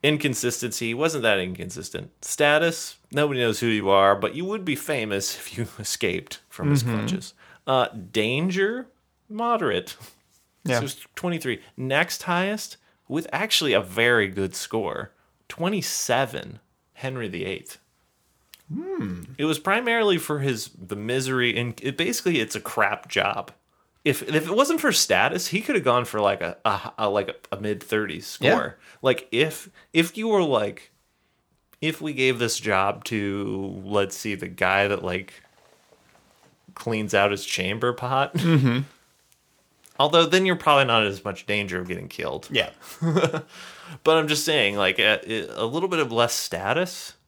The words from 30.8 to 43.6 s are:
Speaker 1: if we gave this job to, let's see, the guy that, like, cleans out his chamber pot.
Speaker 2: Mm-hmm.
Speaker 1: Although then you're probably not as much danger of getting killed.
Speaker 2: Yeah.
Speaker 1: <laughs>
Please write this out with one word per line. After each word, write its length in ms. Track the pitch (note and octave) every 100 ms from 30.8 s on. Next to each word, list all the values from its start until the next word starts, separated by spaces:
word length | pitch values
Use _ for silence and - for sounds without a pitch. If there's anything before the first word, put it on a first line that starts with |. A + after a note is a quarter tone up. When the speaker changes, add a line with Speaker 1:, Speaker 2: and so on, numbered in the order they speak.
| - _ _ _ _ _ _ _ _ _
Speaker 1:
if 220 | D#3 D#3
we 100 | D#3
gave 260 | C3 C3 A#2
this 220 | A#2 -
job 440 | A2 F#2+ G2 G#2
to, 760 | - A2 G2+ G2 G2+ G2 G2 F#2+ F#2+
let's 280 | G2+ G2
see, 200 | - A2
the 140 | F#2+ F2+
guy 380 | F2+ F#2 G2 G2+
that, 160 | G2+
like, 400 | F#2 F#2 F#2+ - _ _ _ _ _ _ _ _ _ _ _ _ -
cleans 400 | - - A2 G#2
out 160 | G2+ G2+
his 140 | G2
chamber 480 | - - F#2 G#2+ A#2+
pot. 420 | A#2+ B2 C3 C#3
Speaker 2:
Mm-hmm. 460 | E3 E3+ D#3 C3 A#2+ C#3 _ _ _ _ _ _ _ _ _ - -
Speaker 1:
Although 280 | D3 E3 E3
then 200 | F#3 F#3+
you're 100 | F3+
probably 280 | D#3 C#3+
not 200 | C3 A#2 G#2
as 180 | G2
much 220 | G#2 F#2 -
danger 340 | G#2 G2 F2+
of 80 | F2+
getting 200 | F2 F#2+
killed. 400 | - D#2 C#2+ -
Speaker 2:
Yeah. 200 | B2+ - - - -
Speaker 1:
<laughs> 400 | E3 D#3+ E3+ D#3 - -